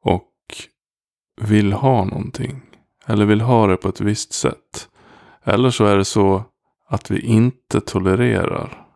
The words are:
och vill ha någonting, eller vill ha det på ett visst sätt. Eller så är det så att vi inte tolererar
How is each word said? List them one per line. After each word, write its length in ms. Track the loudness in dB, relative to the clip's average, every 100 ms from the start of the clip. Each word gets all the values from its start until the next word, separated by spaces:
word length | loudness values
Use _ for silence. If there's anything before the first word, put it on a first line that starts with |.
och 320 | 0 -2 _ _ _ -20 -20 _ _ _ _ _ _ -10
vill 320 | 2 2 2
ha 320 | 0 2 2 0
någonting, 560 | -6 -8 -8 -10 -10 -18 _ _ _ -4
eller 200 | 0 2
vill 160 | 2
ha 260 | 4 4 4
det 100 | 2
på 120 | -2
ett 120 | -4
visst 320 | -2 -2 -6
sätt. 560 | -4 -4 -4 _ -18 -18 _ _ -20 _ _
Eller 260 | -4 0 0
så 160 | 2 2
är 120 | 2
det 80 | 0
så 380 | 2 2 0 -4 _ _ _ _
att 240 | -8 -4
vi 80 | -6
inte 640 | 2 2 2 -2 _ -2
tolererar 1040 | -2 -2 0 2 2 0 -2 -4 -8 -16 -20